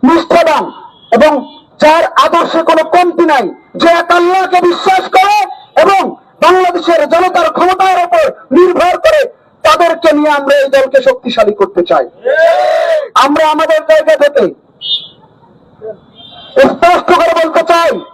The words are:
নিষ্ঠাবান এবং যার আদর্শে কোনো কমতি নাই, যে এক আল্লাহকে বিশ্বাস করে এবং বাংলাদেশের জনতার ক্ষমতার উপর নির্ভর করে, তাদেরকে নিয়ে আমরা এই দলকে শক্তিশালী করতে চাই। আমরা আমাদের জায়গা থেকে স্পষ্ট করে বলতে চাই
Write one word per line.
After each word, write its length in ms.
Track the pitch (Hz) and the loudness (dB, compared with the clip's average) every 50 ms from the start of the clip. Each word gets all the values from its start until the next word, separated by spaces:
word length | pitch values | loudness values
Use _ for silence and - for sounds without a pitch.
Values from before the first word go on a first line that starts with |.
| - | 2
নিষ্ঠাবান 680 | 254 330 330 - - - 339 339 320 302 - 190 - - - - - _ _ _ - | 2 2 2 0 0 0 2 2 2 0 -2 -4 -6 -12 -18 -20 -20 _ _ _ -2
এবং 480 | - 214 277 302 302 277 254 - - - _ _ _ _ | 0 2 2 2 2 0 -6 -10 -20 -20 _ _ _ _
যার 240 | - 302 311 330 330 | 2 2 2 2 0
আদর্শে 580 | 381 - - 277 320 320 339 330 - - 330 330 | -2 0 0 0 2 2 0 -2 -2 -4 -4 -2
কোনো 200 | - 330 320 320 | 0 0 0 0
কমতি 420 | 320 - 349 359 349 339 - 349 | 0 2 0 0 0 0 0 0
নাই, 240 | 320 302 269 226 170 - - _ _ _ | 0 2 0 -2 -4 -8 -12 _ _ _
যে 120 | - - 339 | -2 0 2
এক 240 | 339 339 349 - | 2 2 0 0
আল্লাহকে 500 | 349 349 349 349 370 381 381 359 359 359 | 0 0 2 0 0 -2 -2 0 0 0
বিশ্বাস 380 | 349 349 349 - - 381 381 381 | 2 2 -2 0 -2 0 0 0
করে 460 | 370 - - - 381 403 415 415 392 370 - - - _ _ - | -2 0 0 2 2 2 2 0 -2 -4 -8 -18 -20 _ _ 0
এবং 340 | 320 - 392 381 330 202 - - _ _ _ _ | 2 2 2 0 0 -2 -8 -12 _ _ _ _
বাংলাদেশের 680 | - 320 359 370 370 359 349 349 - - 339 320 294 285 | 0 2 2 2 2 0 -2 -4 -2 0 0 0 0 0
জনতার 420 | - 330 370 370 370 359 339 320 | 0 0 0 0 0 0 -2 -2
ক্ষমতার 540 | - - 339 359 370 370 381 381 370 349 349 | -2 0 0 -2 0 0 0 0 0 0 -2
উপর 260 | 349 349 330 311 262 - - - _ | 0 0 0 0 -2 -4 -8 -10 _
নির্ভর 460 | 254 339 359 370 349 285 339 359 359 339 | 2 2 2 2 2 0 0 0 -2 0
করে, 300 | - 320 320 311 269 - - _ _ _ _ _ _ | 0 0 2 2 -2 -2 -6 _ _ _ _ _ _
তাদেরকে 500 | 320 311 320 339 339 330 330 339 320 302 | 0 2 2 2 0 0 0 0 0 0
নিয়ে 160 | 294 294 302 | 2 0 0
আমরা 260 | 294 285 277 269 277 | -2 -2 0 0 0
এই 140 | 285 277 277 | 0 0 0
দলকে 320 | 262 277 262 262 262 269 | 0 0 0 2 0 0
শক্তিশালী 520 | 254 269 254 254 - 247 226 - 220 - 208 | 2 2 -2 -2 -4 -8 -2 0 0 0 2
করতে 300 | - 196 - - - 175 | 0 0 -2 -2 -4 -2
চাই। 240 | - 170 156 - - _ - - 480 571 640 659 679 679 740 - 622 640 640 679 679 659 622 587 466 - | 0 0 -2 -2 -4 _ -10 -4 -4 0 2 2 2 2 2 0 0 0 -2 -2 -2 -2 -4 -4 -4 -2
আমরা 340 | - 254 285 294 320 320 311 | 0 0 0 0 0 0 0
আমাদের 320 | 302 311 320 311 320 311 311 - | 0 -2 -2 0 -2 -2 0 2
জায়গা 260 | 311 311 - 311 320 | 2 2 2 0 0
থেকে 380 | 269 285 285 294 - 208 170 - _ _ _ _ _ - - - - - - - _ _ _ _ _ _ _ _ _ _ _ _ _ - 440 427 - _ _ _ - - - - - - - - 523 | 2 0 0 0 0 -2 -2 -4 _ _ _ _ _ -10 -10 -10 -10 -10 -14 -20 _ _ _ _ _ _ _ _ _ _ _ _ _ -18 -18 -18 -18 _ _ _ -20 -20 -20 -20 -20 -20 -8 -4 -2
স্পষ্ট 540 | 539 - - - - 339 359 330 - - 359 | -2 -2 -4 -2 0 0 0 0 -2 -4 -4
করে 300 | 339 339 330 330 330 330 | -2 -2 -2 0 -2 -2
বলতে 140 | 320 311 339 | -2 -2 -4
চাই 320 | 330 330 339 339 339 320 254 180 - - | -2 0 0 0 0 -2 -4 -6 -10 -16